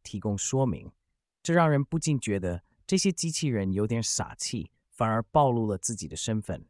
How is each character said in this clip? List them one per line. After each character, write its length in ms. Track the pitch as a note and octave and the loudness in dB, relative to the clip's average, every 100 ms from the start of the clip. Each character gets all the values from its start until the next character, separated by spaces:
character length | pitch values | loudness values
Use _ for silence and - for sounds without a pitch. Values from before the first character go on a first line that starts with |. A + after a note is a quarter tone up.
提 160 | - G#2 | -12 -6
供 180 | G#2+ G2+ | -2 -2
说 260 | - C3 | 0 0
明。” 260 | C3 D#2+ - - _ _ _ _ | 0 -2 -8 -20 _ _ _ _
这 100 | - | 2
让 160 | E3+ D#3+ | 4 6
人 140 | C#3+ | 4
不 160 | C#3 E3 | 2 -2
禁 200 | D#3+ C#3 | 0 0
觉 200 | - G2 | 0 -2
得 240 | F2+ F2 - _ - | -2 -4 -8 _ 0
这 100 | F#3+ | 2
些 140 | G3 | 2
机 180 | E3+ E3 | 0 -4
器 200 | D#3 D3+ | -2 0
人 240 | A2+ F#2+ | 0 0
有 120 | F#2+ | 0
点 160 | G#2+ A#2 | 0 0
傻 360 | A2 - - - | -2 -4 -6 -8
气， 340 | - A#2 - _ _ | -6 -6 -8 _ _
反 180 | - A2 | -2 0
而 100 | A2 | 0
暴 300 | - D#3 C#3 | 2 4 4
露 160 | A#2+ A2 | 4 0
了 100 | F#2+ | -2
自 200 | - A2+ | -4 -6
己 100 | D#2+ | -8
的 80 | |
身 260 | - - G#2+ | -6 -2 -2
份。 240 | G#2 E2 | -4 -10